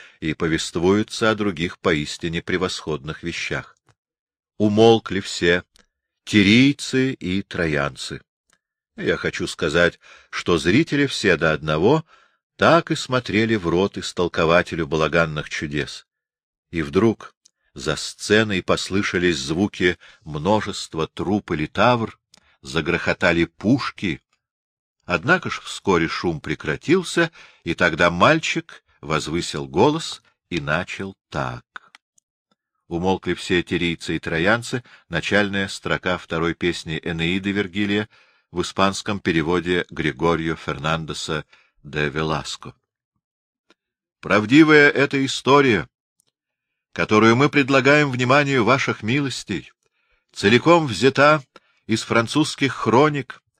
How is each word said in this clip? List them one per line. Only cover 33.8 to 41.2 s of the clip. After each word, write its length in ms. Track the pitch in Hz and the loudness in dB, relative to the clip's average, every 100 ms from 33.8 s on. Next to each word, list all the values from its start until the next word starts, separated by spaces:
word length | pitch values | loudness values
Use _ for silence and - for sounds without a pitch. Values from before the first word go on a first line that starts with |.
| 87 82 - 80 | -2 -4 -6 -6
и 20 | |
троянцы, 640 | - 80 92 117 117 123 - - - | -4 -2 0 0 -2 -8 -10 -20 -8
начальная 600 | 82 - 101 101 98 95 | -6 0 0 0 -2 -4
строка 500 | - 82 78 92 87 | -6 -4 -4 -2 -4
второй 360 | - 82 82 | -4 -2 -2
песни 440 | 80 90 82 82 78 | -2 -4 -4 -8 -8
Энеиды 520 | 85 82 82 95 98 | -6 -4 -2 -2 -4
Вергилия 560 | 98 95 95 104 104 107 _ _ _ _ | -4 -4 -4 -2 -2 -4 _ _ _ _
в 120 | 87 | -8
испанском 580 | 85 - 98 98 - 101 | -6 0 0 0 -6 -4
переводе 680 | - 82 78 90 85 90 - | 0 0 0 0 0 -2 -2
Григорио 680 | 76 76 64 82 82 80 78 | -4 -6 -2 0 0 -2 -6
Фернандеса 880 | - 71 78 80 78 76 | -8 -6 -4 -4 -6 -10